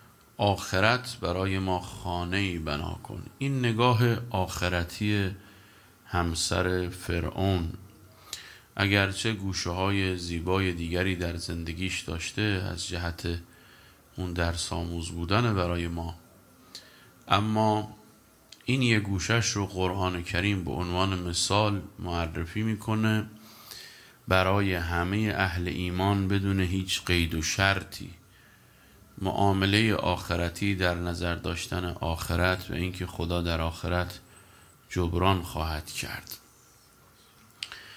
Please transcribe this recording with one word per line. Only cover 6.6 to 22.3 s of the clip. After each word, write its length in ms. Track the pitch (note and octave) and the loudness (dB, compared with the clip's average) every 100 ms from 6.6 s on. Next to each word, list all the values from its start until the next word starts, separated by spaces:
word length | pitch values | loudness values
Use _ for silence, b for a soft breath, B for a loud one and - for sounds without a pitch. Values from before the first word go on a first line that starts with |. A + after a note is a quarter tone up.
| F2+ F2+ F2+ | 2 0 -2
فرعون، 840 | F2+ - E2+ E2 - F#2+ F#2 E2 - - - B B B B B B B - | -6 -4 -2 -2 0 2 2 0 -6 -14 -20 B B B B B B B -2
اگرچه 580 | G2+ G#2 F#2+ G2 A2+ | 4 4 4 0 -2
گوشه‌های 840 | G#2+ G2 F#2 F#2 F2 F#2+ G2+ F#2+ F#2 | -2 -2 -4 -2 0 2 2 0 -2
زیبای 560 | F2 E2+ E2+ F#2+ F#2+ | -4 -4 0 2 2
دیگری 420 | E2+ E2 F2 F#2 F2 | 0 -2 0 0 0
در 200 | F2 E2 | -2 -4
زندگیش 680 | - E2+ E2 E2 F#2 - | -6 -6 -6 -4 -4 -4
داشته 680 | - E2+ - - G#2+ G2 F#2+ | -6 -6 -6 -2 0 0 -2
از 160 | E2+ - | -6 -6
جهت 520 | F2 F2 E2 F2 E2+ E2+ B B B B B - - | -4 -4 -4 -4 -4 -8 B B B B B -16 -8
اون 180 | F2+ | -4
درس 400 | F2 E2+ E2+ - | 0 0 -2 -4
آموز 360 | F2 E2+ E2+ E2 | -4 -4 -4 -6
بودن 460 | E2+ E2+ G2+ A#2+ G2+ | -6 0 2 2 2
برای 320 | F2 F2 E2+ | 0 0 -2
ما، 280 | E2+ E2+ E2 - - - - B B B B B B - | -4 -6 -10 -16 -20 -20 -20 B B B B B B 0
اما 680 | G2 G#2+ G#2+ A2 G#2+ G#2 - - - - _ _ - - | 2 4 4 4 2 -2 -10 -20 -20 -20 _ _ -8 -2
این 160 | C3 | 2
یه 180 | B2 A2 | 4 4
گوشش 500 | G2 G2 - A2+ G#2+ | 2 0 2 2 2
رو 160 | G#2 G2 | 0 -2
قرآن 580 | F#2 F#2 G2 F#2 F2+ | 0 0 2 0 -2
کریم 400 | E2+ F2 G2 G2 | -2 0 2 0
به 80 | E2 | 0
عنوان 480 | C2+ F2 F2+ F#2+ F#2 | -2 0 0 0 0
مثال 600 | F2+ E2+ - G2+ G#2+ G2+ - - | -2 -2 2 4 2 0 -4 -10
معرفی 640 | F2+ E2+ E2 | -6 -2 -2